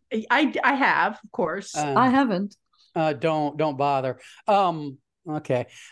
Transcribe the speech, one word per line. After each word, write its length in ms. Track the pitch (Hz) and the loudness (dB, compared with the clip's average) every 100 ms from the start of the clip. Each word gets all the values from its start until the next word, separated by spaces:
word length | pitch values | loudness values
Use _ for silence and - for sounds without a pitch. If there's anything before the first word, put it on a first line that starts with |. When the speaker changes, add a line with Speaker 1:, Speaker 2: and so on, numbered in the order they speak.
| _ | _
Speaker 1:
I, 400 | 220 220 254 294 - | -8 0 2 2 2
I 100 | 339 | 0
have, 460 | 277 247 156 180 220 | 2 2 2 0 -4
of 80 | - | -10
course. 440 | - 170 180 196 - | -4 -4 -4 -8 -6
Speaker 2:
Uh, 180 | 151 208 | 0 2
Speaker 3:
I 120 | 254 | 4
haven't. 480 | 262 269 185 208 - _ _ _ 175 | 4 2 0 -4 -10 _ _ _ -2
Speaker 2:
uh, 160 | 156 | -2
don't, 440 | 139 160 156 147 143 | 0 0 0 -2 -2
don't 200 | 156 131 | -2 0
bother. 420 | 143 139 131 127 - - - | 0 0 -2 -6 -12 -8 0
Um, 500 | 202 190 165 147 135 _ _ - | 2 2 0 -8 -12 _ _ -10
okay. 380 | 151 - 127 120 - - | -8 -2 -2 -4 -12 -20